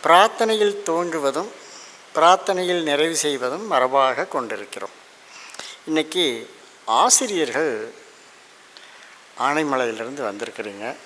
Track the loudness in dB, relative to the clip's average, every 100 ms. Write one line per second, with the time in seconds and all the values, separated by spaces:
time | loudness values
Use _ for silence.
0 | 8 8 6 2 0 2 0 0 -2 -2
1 | -2 -2 -2 -2 -6 -12 -20 -20 -20 -20
2 | -6 4 6 6 2 -2 0 0 0 0
3 | 0 0 -2 -2 -4 -4 0 2 4 4
4 | 2 2 -4 -4 -6 -8 -10 -12 -12 -14
5 | -20 -20 -20 -20 -20 -18 -18 -16 -4 -2
6 | -2 -2 -2 -2 -10 -20 -20 -16 0 2
7 | 4 2 0 -2 -2 -2 -2 -4 -8 -14
8 | -20 -20 -20 -20 -20 -20 -20 -20 -20 -20
9 | -20 -20 -20 -4 0 0 0 0 -2 -4
10 | -8 -6 -8 -8 -10 -10 -12 -10 -12 -12